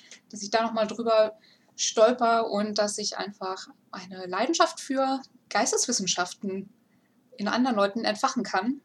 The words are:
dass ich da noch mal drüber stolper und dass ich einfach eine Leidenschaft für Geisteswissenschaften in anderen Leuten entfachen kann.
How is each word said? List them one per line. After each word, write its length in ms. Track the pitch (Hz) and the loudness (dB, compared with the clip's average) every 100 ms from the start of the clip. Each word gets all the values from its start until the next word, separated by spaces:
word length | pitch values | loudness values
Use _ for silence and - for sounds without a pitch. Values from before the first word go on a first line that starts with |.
| - - _ | -20 -20 _
dass 120 | - | -14
ich 80 | 202 | -2
da 120 | 220 | 0
noch 100 | 226 | 0
mal 140 | 226 214 | 0 -2
drüber 520 | 220 233 220 214 - _ _ _ - | -2 2 4 4 0 _ _ _ -6
stolper 760 | - - 220 247 233 226 226 | -2 6 6 6 2 2 2
und 280 | 202 214 208 | -2 0 0
dass 180 | 208 208 | -2 -2
ich 220 | 208 - | -6 -6
einfach 500 | 190 - 190 190 - - _ | -8 -8 -8 -8 -12 -20 _
eine 360 | 196 185 185 185 | -16 -14 -12 -6
Leidenschaft 540 | 185 247 339 330 - | -2 0 2 2 0
für 400 | - 262 262 269 - _ _ | -4 0 0 -2 -6 _ _
Geisteswissenschaften 1200 | 202 247 427 - 233 180 - 185 - 196 190 196 _ _ _ _ _ _ - | 0 2 0 0 0 0 -2 -4 -6 -8 -8 -10 _ _ _ _ _ _ -6
in 100 | 202 | -2
anderen 300 | 226 262 208 | 2 2 2
Leuten 280 | 202 226 | 0 0
entfachen 380 | 214 208 - 247 | -2 0 -2 -2
kann. 380 | 190 196 220 285 | -2 0 0 -4